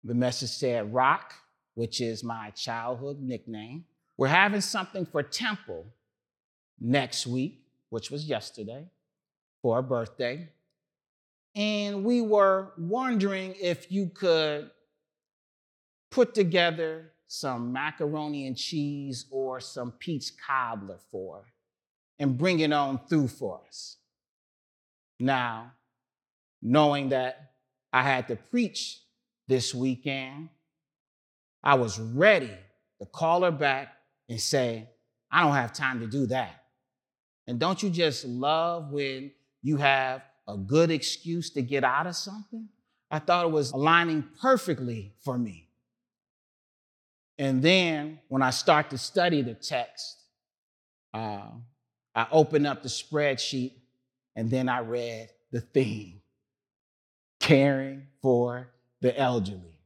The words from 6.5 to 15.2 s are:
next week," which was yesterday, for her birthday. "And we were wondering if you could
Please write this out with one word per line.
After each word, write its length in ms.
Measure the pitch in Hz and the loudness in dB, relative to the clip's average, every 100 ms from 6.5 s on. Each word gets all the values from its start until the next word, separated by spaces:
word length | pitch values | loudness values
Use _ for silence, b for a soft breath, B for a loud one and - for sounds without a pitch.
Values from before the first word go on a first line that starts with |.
| _ _ _ | _ _ _
next 480 | 117 139 131 - 123 | 0 0 0 -6 -4
week," 400 | 127 147 - _ _ _ | -4 -4 -8 _ _ _
which 200 | 113 - | -10 -8
was 160 | 143 151 | -10 -6
yesterday, 600 | 117 - - 107 127 175 _ _ _ _ _ _ _ | -6 -6 -12 -12 -12 -18 _ _ _ _ _ _ _
for 120 | 123 117 | 0 0
her 60 | |
birthday. 680 | 131 123 113 - 123 143 165 _ _ _ _ _ _ _ _ _ _ 208 | 0 -2 -2 -4 -6 -4 -12 _ _ _ _ _ _ _ _ _ _ -4
"And 480 | 214 208 202 202 | -2 0 -2 -2
we 160 | 202 240 | 2 2
were 520 | 220 208 196 190 190 - | 4 6 6 4 -2 -8
wondering 800 | 165 226 262 226 196 190 185 190 | -4 -2 0 2 0 -2 -6 -4
if 320 | 180 170 - | -2 -2 -4
you 200 | 190 185 | -4 -4
could 600 | - 185 160 156 147 123 _ _ _ _ _ | -2 2 4 2 -2 -8 _ _ _ _ _